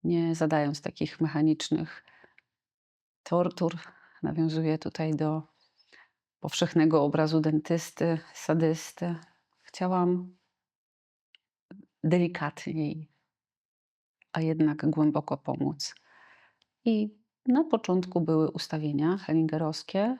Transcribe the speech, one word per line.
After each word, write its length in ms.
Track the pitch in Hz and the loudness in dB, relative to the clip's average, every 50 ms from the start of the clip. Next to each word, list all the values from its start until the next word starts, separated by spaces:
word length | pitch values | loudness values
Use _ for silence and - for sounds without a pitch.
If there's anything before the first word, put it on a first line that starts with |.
| - | 0
nie 300 | 165 175 170 165 165 165 | 2 2 2 2 2 2
zadając 480 | 165 165 151 160 151 147 143 151 - | 2 2 2 2 2 2 0 -2 -4
takich 380 | - - - - 156 - - - | -8 -10 -6 -4 -6 -6 -2 -4
mechanicznych 840 | 160 151 143 151 151 156 151 156 - - 156 160 160 - - - _ - _ - - _ _ _ _ _ _ _ _ _ _ _ _ _ _ _ _ _ _ _ | -4 -2 0 2 2 2 2 0 -2 -2 -2 -2 -2 -6 -10 -20 _ -20 _ -20 -20 _ _ _ _ _ _ _ _ _ _ _ _ _ _ _ _ _ _ _
tortur. 560 | _ - 165 175 175 175 175 - 180 170 170 165 - - - _ _ _ _ - | _ -2 0 0 0 0 0 -2 -2 -2 -2 -6 -16 -18 -20 _ _ _ _ -6
Nawiązuję 560 | - 147 151 165 160 160 156 160 160 156 156 156 | -6 -4 0 0 0 0 0 0 0 0 -2 -2
tutaj 380 | - - _ - 160 160 156 | -4 -8 _ -4 -2 -2 0
do 260 | 143 156 151 156 160 156 _ _ _ _ _ _ _ _ _ - - - _ _ _ _ _ _ _ | 0 0 -2 -2 -4 -6 _ _ _ _ _ _ _ _ _ -20 -20 -20 _ _ _ _ _ _ _
powszechnego 640 | - 151 - - 175 165 - 165 156 160 160 151 143 | -10 -6 -2 0 -2 2 4 4 6 6 6 4 4
obrazu 360 | 147 - 160 156 156 160 160 | 4 2 2 2 2 2 2
dentysty, 760 | 156 156 156 156 156 - 170 170 - - - - 170 170 165 156 - - - | 2 2 0 0 0 0 -2 -2 -2 -8 -4 -2 0 0 0 -2 -6 -12 -18
sadysty. 800 | - - - 160 165 165 160 160 160 - - - - 175 175 170 165 165 _ _ _ _ _ _ _ | -8 -2 0 2 4 4 2 2 0 -6 -16 -10 -8 -6 -6 -6 -8 -10 _ _ _ _ _ _ _
Chciałam 760 | _ - - - 185 185 185 180 180 175 180 180 180 - - _ _ _ _ _ _ _ _ _ _ _ _ _ _ _ _ _ _ _ - _ _ _ _ _ _ _ - 202 - _ _ _ - | _ -20 -8 -4 -2 0 2 2 2 2 2 0 -2 -8 -16 _ _ _ _ _ _ _ _ _ _ _ _ _ _ _ _ _ _ _ -20 _ _ _ _ _ _ _ -20 -20 -20 _ _ _ 0
delikatniej, 1040 | 160 175 180 175 165 180 - 151 147 - - - - - 160 151 147 156 160 156 _ _ _ _ _ _ _ _ _ _ _ _ _ _ _ _ _ _ _ _ _ _ _ _ _ | 2 4 4 2 0 -2 -4 -6 -6 -8 -8 -10 -6 -4 -4 -4 -4 -4 -8 -12 _ _ _ _ _ _ _ _ _ _ _ _ _ _ _ _ _ _ _ _ _ _ _ _ _
a 80 | - 160 | -6 -2
jednak 500 | 160 160 160 160 156 151 151 151 - 156 | -2 0 2 2 2 2 2 0 0 0
głęboko 460 | 147 156 151 151 147 156 151 - 143 | 2 4 2 2 2 0 -2 -2 -8
pomóc. 580 | 139 _ - 135 - 139 139 - 139 - - - _ _ _ - - - - - _ _ _ _ _ _ _ _ _ _ | -6 _ -6 -4 -2 -2 -4 -4 -6 -10 -12 -12 _ _ _ -20 -20 -20 -20 -20 _ _ _ _ _ _ _ _ _ _
I 340 | 233 226 214 214 214 - _ _ _ _ _ _ | 0 0 0 -2 -4 -6 _ _ _ _ _ _
na 180 | 254 247 277 330 | 2 2 2 4
początku 560 | 320 - 220 - - 180 185 180 180 - 180 | 2 0 0 2 0 0 0 0 0 -2 -2
były 300 | 160 156 160 156 156 156 | 0 2 2 2 2 0
ustawienia 680 | - 165 - - - 156 151 151 147 143 151 165 185 | -2 -6 -8 -6 -6 -4 -4 -2 -2 0 0 0 0
hellingerowskie 1000 | 196 180 - 160 160 160 156 156 160 165 156 160 - - - - 190 202 233 262 254 | -2 -2 0 2 2 2 2 0 -2 -2 -4 -4 -6 -10 -4 -2 0 0 0 -2 -6